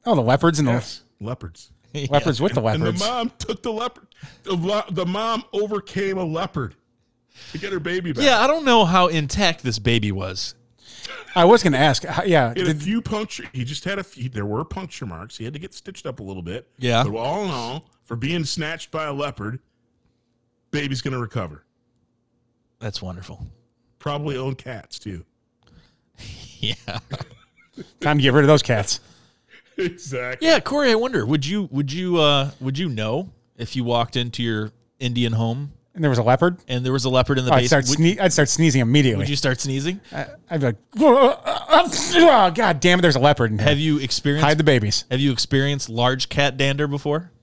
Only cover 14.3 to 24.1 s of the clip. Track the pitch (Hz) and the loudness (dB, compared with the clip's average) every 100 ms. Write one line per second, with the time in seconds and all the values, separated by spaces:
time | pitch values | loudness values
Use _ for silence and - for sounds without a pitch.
14.3 | 113 104 107 160 - 190 - 117 85 98 | -6 -4 -4 -6 -10 -12 -12 -12 -12 -14
15.3 | - 113 151 175 - - 190 151 127 95 | -14 -12 -12 -16 -18 -18 -14 -14 -12 -12
16.3 | 95 85 107 - _ 127 117 123 110 123 | -10 -10 -12 -14 _ -2 0 0 -4 -6
17.3 | 180 202 135 117 139 _ _ _ 117 131 | -4 -6 -6 -8 -10 _ _ _ -8 -4
18.3 | 170 147 - 156 160 - 160 156 139 143 | -4 -4 -6 -8 -10 -10 -8 -8 -6 -8
19.3 | 131 104 123 _ _ _ _ _ _ _ | -8 -10 -10 _ _ _ _ _ _ _
20.3 | _ _ _ _ 147 143 135 135 131 117 | _ _ _ _ -6 -4 -6 -6 -6 -6
21.3 | 127 90 71 _ _ _ _ _ _ _ | -6 -8 -12 _ _ _ _ _ _ _
22.3 | _ _ _ _ _ 110 - 92 87 92 | _ _ _ _ _ -12 -10 -12 -14 -16
23.3 | - - - _ _ _ _ 151 | -18 -18 -20 _ _ _ _ -10